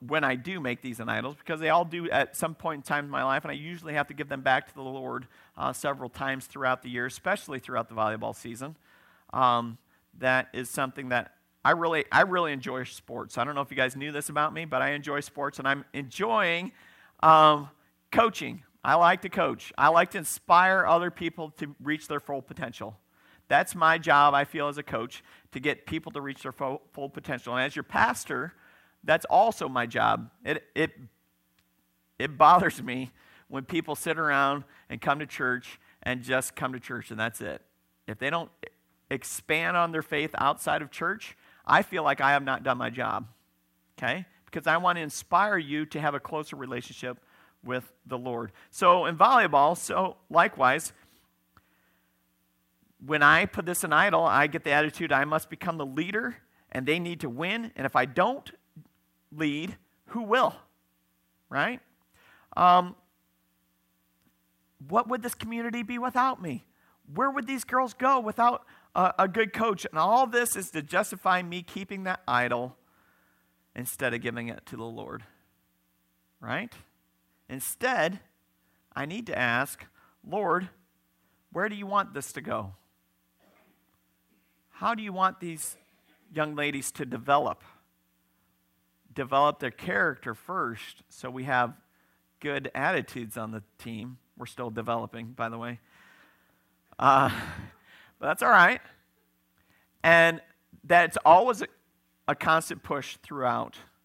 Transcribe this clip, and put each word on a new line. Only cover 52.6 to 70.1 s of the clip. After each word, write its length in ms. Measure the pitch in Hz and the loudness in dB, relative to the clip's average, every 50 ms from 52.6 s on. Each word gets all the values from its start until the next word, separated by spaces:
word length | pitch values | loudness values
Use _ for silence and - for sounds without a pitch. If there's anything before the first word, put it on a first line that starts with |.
| _ _ _ _ _ _ _ _ - | _ _ _ _ _ _ _ _ -6
when 200 | 131 151 151 147 | -2 2 6 8
I 240 | 143 156 165 196 | 8 8 8 6
put 180 | 196 - - 180 | 2 -2 -4 -4
this 180 | 170 175 - - | -4 -4 -4 0
in 120 | 165 151 | 2 4
idol, 300 | 151 185 202 170 160 165 | 4 4 4 4 4 4
I 220 | 160 98 131 143 | 4 4 4 4
get 160 | 151 143 165 - | 2 0 -2 0
the 100 | 160 143 | 2 4
attitude, 380 | 147 151 151 - - 175 156 | 4 4 2 -2 -4 -2 0
"I 140 | 147 135 143 | 2 2 2
must 240 | 151 156 156 - - | 2 0 -2 -4 -6
become 300 | - - - 185 165 160 | -12 -8 -6 -6 -6 -4
the 80 | 143 | -6
leader, 500 | 135 131 147 170 180 196 214 247 247 240 - _ _ _ _ _ _ | -6 -4 -4 -4 -2 -4 -4 -4 -4 -8 -12 _ _ _ _ _ _
and 140 | - - 131 | -8 -4 0
they 140 | 135 156 175 | 0 0 0
need 220 | 175 175 175 156 | -2 -4 -6 -6
to 100 | - 139 | -8 -8
win, 420 | 120 127 165 180 208 233 233 226 - | -6 -4 -4 -4 -4 -4 -6 -8 -8
and 120 | - 131 | -6 -4
if 100 | 135 - | 0 2
I 80 | 135 127 | 0 0
don't 460 | 135 123 - 180 226 262 277 - - - _ _ _ _ - - _ _ _ _ _ _ _ _ _ 151 | 2 2 2 2 2 0 -4 -10 -18 -20 _ _ _ _ -20 -20 _ _ _ _ _ _ _ _ _ -8
lead, 460 | 151 160 151 143 147 160 190 - - _ _ _ _ _ - | -4 -2 -2 -2 -4 -6 -8 -12 -14 _ _ _ _ _ -12
who 120 | - 233 | -10 -8
will?" 340 | 233 202 220 254 247 135 - - - _ _ _ _ _ _ _ _ _ _ _ _ _ _ _ _ - | -2 0 2 4 4 2 0 -4 -14 _ _ _ _ _ _ _ _ _ _ _ _ _ _ _ _ -8
Right? 320 | 135 135 151 208 247 - _ _ _ _ _ _ _ _ _ _ _ _ _ _ - - | -4 -2 -2 -2 -4 -8 _ _ _ _ _ _ _ _ _ _ _ _ _ _ 0 4
Um, 360 | 175 180 180 180 180 180 - - _ _ _ _ _ _ _ _ _ _ _ _ _ _ _ _ _ _ _ _ _ _ _ _ _ _ _ _ _ _ _ _ _ _ _ - 135 | 6 8 8 6 4 2 -4 -16 _ _ _ _ _ _ _ _ _ _ _ _ _ _ _ _ _ _ _ _ _ _ _ _ _ _ _ _ _ _ _ _ _ _ _ -20 -10
what 220 | 135 170 226 247 220 | -2 0 0 0 0
would 140 | 247 240 208 | -2 -4 -4
this 120 | 240 - | -6 -8
community 480 | - - 220 233 233 233 233 220 240 233 | -8 -10 -8 -6 -6 -4 -4 -4 -6 -6
be 160 | 202 247 240 | -6 -6 -6
without 440 | 240 254 240 254 254 262 262 - 180 | -6 -2 0 0 0 0 0 -4 -6
me? 240 | 165 127 113 - _ _ _ _ _ _ _ _ - 143 | -8 -8 -8 -10 _ _ _ _ _ _ _ _ -10 -4
Where 160 | 175 262 277 | -2 0 0
would 160 | 269 285 240 | 0 -2 -4
these 180 | 226 269 254 - | -4 -6 -8 -4
girls 300 | - 247 254 262 247 - | -2 0 0 0 0 -2
go 260 | - 254 262 277 262 | 0 2 2 2 2
without 460 | 226 214 208 - 233 240 247 - - - - - _ _ - | 0 -2 0 2 2 2 2 0 -4 -14 -20 -20 _ _ 0
a, 200 | 175 180 180 - - | 2 2 2 4 2
a 80 | 190 190 | 2 2
good 260 | 175 226 233 202 - | 2 0 0 0 -2
coach? 320 | - 226 233 - - - - | -2 0 0 0 -2 -6 -6
And 80 | - 156 | -2 0
all 280 | 160 190 | 2 4